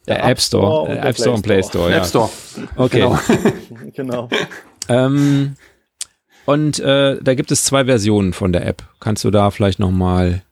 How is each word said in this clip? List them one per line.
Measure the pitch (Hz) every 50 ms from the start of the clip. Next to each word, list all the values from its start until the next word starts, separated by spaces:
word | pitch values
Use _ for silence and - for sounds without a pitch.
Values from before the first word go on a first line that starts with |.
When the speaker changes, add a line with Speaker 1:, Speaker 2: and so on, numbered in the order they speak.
| _
Speaker 1:
Der | - 107
Speaker 2:
Der | 101 110
Speaker 1:
App | 123
Speaker 2:
App | 127 -
Store. | - - - 98 98
Speaker 1:
Store | - 156 156 156
und | -
Speaker 2:
Äh, | 113
Speaker 1:
der | 113 -
Speaker 2:
App | 131 117
Store | 117 117 120
Speaker 1:
Play | 123
Speaker 2:
und | 107
Play | 92 107 101 95 95
Speaker 1:
Store. | -
Speaker 2:
Store, | - 92 85 85
ja. | 87 85
Speaker 3:
App | 92
Store. | 87 - 127 110 101 - - - - - - - - -
Speaker 2:
Okay. | - 127 123 - 120
Speaker 3:
Genau. | 101 123 139 143 - - 233 - - 208 -
Speaker 1:
<laughs> | - - - 120 113 - - -
Genau. | - 135 127 120 123 117 120 - - - - - - - - _ _ - -
Speaker 2:
Ähm, | 120 127 127 135 139 143 143 143 143 139 139 143 139 - _ _ _ _ _ _ _ _ - - _ _ _ _ _ _ _
und, | - 143 151 151 151 139 -
äh, | - 139 139 139 139 139 135 -
da | - 131 131
gibt | 123 151 -
es | - - -
zwei | - 139 139 131
Versionen | 123 131 110 98 110 107 104 98 92
von | 87 - 101 92 87
der | 85 -
App. | 101 - - - - _ _
Kannst | - 110 107 - -
du | 107
da | 98 104 101 101
vielleicht | - - 104 98 95 -
noch | 104 92
mal | 92 92 92 92 90 90 90 90 87 92 - _